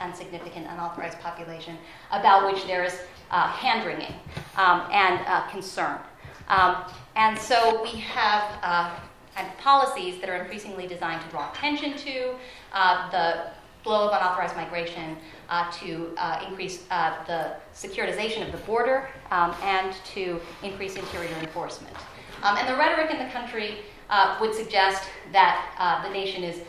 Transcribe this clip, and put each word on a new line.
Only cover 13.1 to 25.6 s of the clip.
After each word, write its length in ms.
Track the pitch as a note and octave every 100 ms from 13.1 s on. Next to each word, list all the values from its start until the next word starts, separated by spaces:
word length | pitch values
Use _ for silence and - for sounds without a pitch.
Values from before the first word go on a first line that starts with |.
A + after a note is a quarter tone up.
| F#3 E3+ D#3+ - - - -
flow 260 | A3 G#3+ G#3
of 20 |
unauthorized 440 | G3+ F3+ F3 E3+ E3+
migration, 580 | E3 F3 E3+ E3+ D#3+ D#3 - - -
uh, 220 | F3 F3
to, 420 | - F#3 E3 E3 E3
uh, 280 | E3+ D#3+ F#3
increase, 360 | F#3+ F3 - -
uh, 320 | F3+ D#3+ - -
the 280 | E3+ D#3 - -
securitization 720 | - - - F#3+ F#3 A3 G#3+ D#3+
of 60 |
the 60 | -
border, 500 | G3+ A#3 A#3+ C4 C4 - -
um, 240 | F3+ E3+ F3
and 320 | G3 F#3+ F#3+ F#3+
to 360 | - G3+ F#3 E3+ - -
increase 360 | G3+ F#3+ F#3+ G3
interior 360 | F#3+ F#3 E3+ D#3+
enforcement. 560 | D#3 F3 D#3 - - - - - - -
Um, 140 | G3+ A3
and 100 | B3+
the 80 | C4
rhetoric 340 | D#4 D#4+ D#4
in 80 | C#4+
the 140 | B3+
country, 460 | A#3+ A#3 A3+ G#3 - - - -
uh, 280 | G3+ F#3 -
would 120 | A3
suggest 520 | A3 G#3+ G3+ F#3+ F#3+ - - -
that, 420 | G3 F3+ -